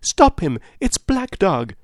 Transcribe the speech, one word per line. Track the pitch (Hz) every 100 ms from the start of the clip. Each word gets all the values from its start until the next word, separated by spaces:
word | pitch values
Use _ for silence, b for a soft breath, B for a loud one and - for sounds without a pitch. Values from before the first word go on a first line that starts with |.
stop | - - 285 -
him! | 156 117 b b
It's | 247 -
Black | - 262 254 -
Dog! | 196 139 120 -